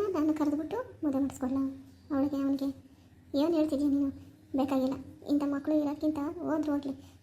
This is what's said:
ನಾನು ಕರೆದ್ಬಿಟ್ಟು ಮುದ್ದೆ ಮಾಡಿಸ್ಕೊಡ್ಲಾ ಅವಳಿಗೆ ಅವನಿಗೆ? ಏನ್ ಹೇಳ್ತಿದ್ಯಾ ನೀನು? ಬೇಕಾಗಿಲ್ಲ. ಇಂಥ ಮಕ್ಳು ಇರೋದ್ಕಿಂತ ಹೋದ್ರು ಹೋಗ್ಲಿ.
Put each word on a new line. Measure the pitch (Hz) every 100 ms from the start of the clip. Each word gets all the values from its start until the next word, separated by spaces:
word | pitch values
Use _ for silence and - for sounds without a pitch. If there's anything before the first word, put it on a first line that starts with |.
| 415
ನಾನು | 339 311
ಕರೆದ್ಬಿಟ್ಟು | 311 294 294 311 427 508 -
ಮುದ್ದೆ | 302 262
ಮಾಡಿಸ್ಕೊಡ್ಲಾ | 269 - 254 269 269 269 - - - 277
ಅವಳಿಗೆ | 285 277
ಅವನಿಗೆ? | 277 277 277 - - - - - - 277
ಏನ್ | 320
ಹೇಳ್ತಿದ್ಯಾ | 320 311 277 294
ನೀನು? | 277 277 - - - - 262
ಬೇಕಾಗಿಲ್ಲ. | 262 269 262 269 - - -
ಇಂಥ | 285
ಮಕ್ಳು | 285 277 294
ಇರೋದ್ಕಿಂತ | 311 294 302 311 302
ಹೋದ್ರು | 285 339 277 311 302
ಹೋಗ್ಲಿ. | 285 277 269 - -